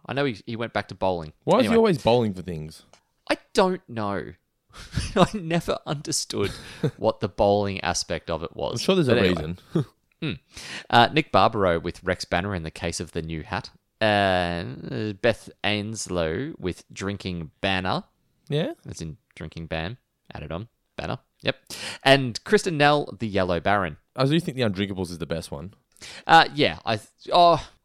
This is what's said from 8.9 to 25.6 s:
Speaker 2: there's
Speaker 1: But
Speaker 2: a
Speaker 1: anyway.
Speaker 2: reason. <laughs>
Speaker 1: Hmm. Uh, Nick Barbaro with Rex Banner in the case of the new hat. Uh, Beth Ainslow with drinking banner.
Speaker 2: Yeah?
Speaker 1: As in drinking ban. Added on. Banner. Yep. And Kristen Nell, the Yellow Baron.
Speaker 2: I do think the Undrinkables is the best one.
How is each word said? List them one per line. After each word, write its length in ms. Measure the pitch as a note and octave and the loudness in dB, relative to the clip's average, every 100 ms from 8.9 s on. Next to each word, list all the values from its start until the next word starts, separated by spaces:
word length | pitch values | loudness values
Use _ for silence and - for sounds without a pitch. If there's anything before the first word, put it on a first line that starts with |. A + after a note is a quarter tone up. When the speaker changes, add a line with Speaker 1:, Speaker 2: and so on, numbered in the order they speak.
| F#3+ | 2
Speaker 2:
there's 100 | C3+ | 4
Speaker 1:
But 120 | A#2+ | 4
Speaker 2:
a 20 | |
Speaker 1:
anyway. 140 | F#2 | 4
Speaker 2:
reason. 240 | F2 D#2 F2+ - | 2 -4 -8 -4
<laughs> 100 | E3+ C3 _ _ - | -2 -2 _ _ -8
Speaker 1:
Hmm. 100 | D#3 - _ - - - - | -8 -8 _ -18 -14 -12 2
Uh, 200 | A#2 A#2 | 6 6
Nick 200 | B2+ D3 | 4 2
Barbaro 480 | G2 G#2 A#2 F#2 E2+ | 4 4 4 2 2
with 220 | E2+ - | -2 -6
Rex 200 | F2+ F2+ | -2 -2
Banner 300 | - F2 G2+ | -2 -2 -2
in 80 | F#2+ | -4
the 80 | D#2+ | -6
case 300 | - E2+ - | -6 -6 -6
of 100 | E2 | -8
the 120 | - | -8
new 200 | D#2+ D#2+ | -6 -8
hat. 280 | D2+ F#2 - _ _ - | -6 -8 -8 _ _ -2
Uh, 1120 | A2 G#2 G2 F2+ F2 F2 F2+ C3+ - B2+ G#2+ G2 | 2 4 4 2 0 -4 -8 -10 -8 -6 -6 0
Beth 300 | A#2+ A2 - - | 0 0 -6 -6
Ainslow 880 | G2+ G#2 G#2 A2 - F2 D#2+ F2 C#3+ - | -2 -2 -4 -8 -4 0 0 -2 -6 -6
with 260 | F2+ - - | -6 -6 -12
drinking 580 | - F#2+ G2+ F#2+ F2 D#2 - | -8 -6 -6 -6 -8 -10 -4
banner. 440 | G2 F#2+ F#2 C#3 - _ _ _ - | -2 0 0 -4 -6 _ _ _ -6
Speaker 2:
Yeah? 240 | D3 A#3 E4+ - | -4 -4 -8 -14
Speaker 1:
As 120 | - | -12
in 160 | E2 D2 _ | -10 -12 _
drinking 320 | - D#2 - D#2+ | -16 -14 -12 -8
ban. 300 | E2 E2 A#2+ _ _ - | -6 -6 -10 _ _ -16
Added 180 | - D#2 | -14 -8
on. 160 | E2 A2+ _ _ - | -10 -10 _ _ -10
Banner. 220 | - A#2+ _ _ | -8 -8 _ _
Yep. 160 | - - - - - - | -8 -8 -10 -14 -12 0
And 380 | C3+ C#3 C3 G#2 | 4 4 4 -6
Kristen 320 | - G#3 G3+ D3+ | 2 2 2 4
Nell, 380 | D3 D3 - F#2+ | 4 4 0 -6
the 80 | A2+ | -2
Yellow 320 | F#2+ F2+ F2 | 0 2 2
Baron. 360 | G2 G2+ F2+ D2+ _ | 2 2 0 -6 _
Speaker 2:
I 100 | - C3+ | -2 2
do 120 | D#3+ | 2
think 180 | E3 C3 | -2 -2
the 60 | |
Undrinkables 480 | A#2 F#2 G2+ F#2+ F2 | -2 0 -4 -4 -6
is 80 | E2+ | -6
the 80 | D#2 | -6
best 240 | E2 - | -6 -6
one. 240 | D2 | -10